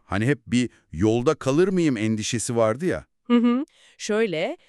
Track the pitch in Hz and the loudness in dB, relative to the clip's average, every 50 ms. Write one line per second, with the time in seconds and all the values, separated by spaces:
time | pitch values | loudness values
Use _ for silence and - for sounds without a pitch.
0 | _ _ 92 98 113 131 143 135 _ - 117 123 123 - - _ _ _ - 78 | _ _ -4 -2 0 0 -2 -2 _ -2 -2 0 0 -2 -6 _ _ _ -4 0
1 | 101 110 113 120 123 156 151 - - 131 139 156 185 202 190 180 165 151 127 101 | 2 2 2 2 2 0 0 0 -2 0 2 2 2 2 2 2 2 0 0 0
2 | 110 110 113 107 104 - - 110 - - 120 117 113 110 113 135 180 170 110 78 | 0 -2 -2 -2 -2 -4 -4 -4 -4 -2 0 2 2 2 0 -2 -2 -4 -4 -4
3 | - - _ _ _ - 240 240 226 240 240 254 311 - _ _ _ _ _ - | -8 -14 _ _ _ 0 2 2 4 2 0 0 -4 -8 _ _ _ _ _ -12
4 | - - 208 220 226 220 160 156 185 254 349 - _ | -6 -4 -2 0 0 0 -2 -4 -4 -4 -6 -10 _